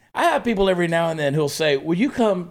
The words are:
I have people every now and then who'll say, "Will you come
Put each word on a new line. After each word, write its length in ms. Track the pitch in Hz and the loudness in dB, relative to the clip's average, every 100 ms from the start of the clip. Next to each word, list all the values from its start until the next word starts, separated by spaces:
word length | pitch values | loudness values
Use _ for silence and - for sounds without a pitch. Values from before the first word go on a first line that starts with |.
| _ | _
I 100 | - | -2
have 180 | 339 294 | 0 0
people 260 | 226 202 196 | 0 0 2
every 180 | 180 170 | 2 0
now 220 | 165 165 | 0 0
and 100 | 156 | -2
then 140 | 143 | 0
who'll 140 | 147 143 | 0 -2
say, 260 | - 156 139 | 0 0 0
"Will 200 | 151 175 | 0 0
you 100 | 269 | 0
come 400 | - 220 180 175 | 0 0 0 -6